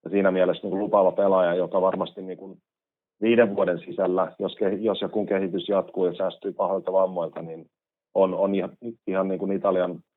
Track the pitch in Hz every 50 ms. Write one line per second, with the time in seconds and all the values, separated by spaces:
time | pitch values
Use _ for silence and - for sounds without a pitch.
0 | _ 82 90 101 98 98 92 95 90 87 85 - - 101 90 95 104 98 - 101
1 | 95 92 85 - 101 98 98 95 90 87 87 92 90 85 92 95 90 95 92 95
2 | 92 82 - - 95 92 92 82 95 95 92 _ _ _ _ _ _ _ _ _
3 | _ _ _ _ 104 113 117 113 120 104 98 98 95 90 87 82 - - 85 90
4 | 95 90 90 92 92 92 - _ 101 92 - - 110 95 95 95 110 110 98 -
5 | 104 87 - 107 101 87 101 95 98 92 85 92 85 - 101 95 90 - - 95
6 | 92 87 87 - 95 92 87 - - 101 87 - 101 90 95 95 85 - 92 95
7 | 95 92 92 90 82 80 - 87 85 82 80 80 78 _ _ _ _ _ _ _
8 | _ _ _ 95 95 92 92 87 98 98 98 98 90 95 - _ - 120 113 _
9 | _ - 95 95 95 95 95 90 98 95 98 95 98 101 95 92 90 90 87 -
10 | _ _ _